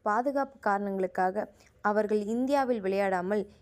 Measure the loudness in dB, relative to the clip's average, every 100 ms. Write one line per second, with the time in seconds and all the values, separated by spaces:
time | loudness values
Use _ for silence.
0 | -2 0 0 0 -2 -2 0 0 0 -2
1 | -2 0 0 0 -6 -10 -20 _ 0 2
2 | 2 0 0 -2 0 2 2 0 0 0
3 | 0 0 0 -2 -4 -10